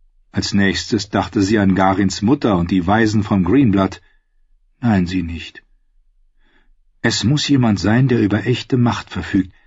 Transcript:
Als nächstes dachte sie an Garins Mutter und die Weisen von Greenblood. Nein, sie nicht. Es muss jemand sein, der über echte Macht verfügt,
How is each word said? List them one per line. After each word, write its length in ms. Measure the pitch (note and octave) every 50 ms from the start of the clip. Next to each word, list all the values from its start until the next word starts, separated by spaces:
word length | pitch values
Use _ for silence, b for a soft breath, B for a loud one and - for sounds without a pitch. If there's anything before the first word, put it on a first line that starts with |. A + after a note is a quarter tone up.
| _ _ _ _ _ _
Als 220 | - G2 - - -
nächstes 560 | G2+ G2 F#2+ F2+ - - - A#2+ G#2 G2+ -
dachte 320 | - G#2 F2+ F2 - G#2+
sie 160 | G2 F#2+ A2+
an 180 | G#2+ G2 G2 F#2
Garins 460 | F#2+ F#2+ F#2+ F#2+ F#2 G#2 F#2 - -
Mutter 340 | G2+ G#2 D3 D3 - A#2+ G2+
und 140 | F2 E2+ E2+
die 140 | G2 F#2 E2
Weisen 380 | F2 G#2 A2+ A2+ G#2+ G#2 A2 G2
von 200 | - A2 G2 F2+
Greenblood. 560 | E2 G#2+ C#3 C#3 G#2+ F#2+ G2 F#2+ F#2 - - _ _ _ _ _ _ _ _ _ _ _ _ _ _ _ -
Nein, 260 | - A#2 G#2+ F#2+ F2
sie 180 | E2+ F#2 F2+ E2
nicht. 400 | E2 E2+ E2 - - - - - _ _ _ _ _ _ _ _ _ _ _ _ _ _ _ _ _ _ _ _ _ _ _ _ _ _ _
Es 220 | - A#2 G#2+ - -
muss 240 | A2 D3+ C#3+ -
jemand 320 | - C#3+ C3 B2 A2+ G#2 F2+
sein, 280 | - G#2 A2 B2 C3+
der 140 | B2+ B2 A2+
über 240 | A2 F#2+ - A2 -
echte 320 | A#2+ B2 - - - C#3
Macht 320 | B2 A#2+ A#2 G#2 - - -
verfügt, 420 | - F#2+ E2+ - - G2 F#2 - b b b